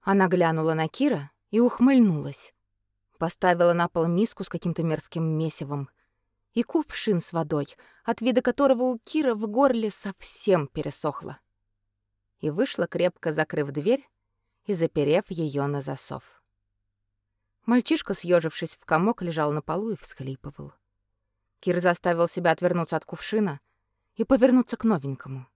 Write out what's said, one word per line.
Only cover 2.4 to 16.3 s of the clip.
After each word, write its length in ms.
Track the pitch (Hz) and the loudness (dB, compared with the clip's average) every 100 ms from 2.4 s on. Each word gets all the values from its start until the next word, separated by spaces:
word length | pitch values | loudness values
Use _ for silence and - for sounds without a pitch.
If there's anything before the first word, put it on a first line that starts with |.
| - _ _ _ _ _ _ _ | -16 _ _ _ _ _ _ _
Поставила 540 | 165 - 185 170 175 | -6 0 2 4 4
на 160 | 170 170 | 4 0
пол 180 | 175 165 | 0 0
миску 380 | 170 226 - | 2 0 -2
с 40 | 196 | -8
каким-то 340 | 165 175 165 | -6 -4 -2
мерзким 420 | 165 151 - 170 | -2 -2 -4 -4
месивом 640 | 160 156 160 - 139 143 135 _ _ _ _ _ _ | -2 0 -2 -6 -6 -6 -8 _ _ _ _ _ _
и 80 | - | -4
кувшин 580 | 233 339 302 - - 180 | -2 -2 -4 -6 -2 -2
с 120 | - | -2
водой, 340 | 170 156 156 143 - - _ | -6 -2 -4 -4 -12 -20 _
от 160 | - 233 | -6 -2
вида 200 | 233 240 | 2 2
которого 420 | 254 240 277 247 | 0 2 2 4
у 140 | 254 240 | 0 -4
Кира 360 | - 302 277 | -4 -2 0
в 120 | 220 214 | -2 -2
горле 440 | 214 277 240 220 | 2 2 2 -2
совсем 760 | - 202 - - - - 175 143 | -6 -10 -12 -12 -6 2 2 2
пересохло. 680 | - 147 - 156 - - 139 _ _ _ _ _ _ _ _ _ _ | -6 -8 -4 -6 -6 -12 -16 _ _ _ _ _ _ _ _ _ _
И 120 | 156 | -6
вышла, 360 | 151 269 - 170 | -2 -2 0 -4
крепко 460 | 170 175 - 165 | 0 -2 0 -4
закрыв 380 | 151 156 - 143 | -2 -2 -2 -4
дверь 380 | 139 156 269 _ _ _ _ _ _ | -2 0 0 _ _ _ _ _ _
и 100 | - | -6
заперев 500 | 190 160 - 143 165 - | -2 0 0 2 2 0
её 380 | 170 156 139 143 | -6 -4 -2 -2
на 160 | 143 | -4
засов. 600 | 135 139 - 135 - | -6 -10 -10 -14 -16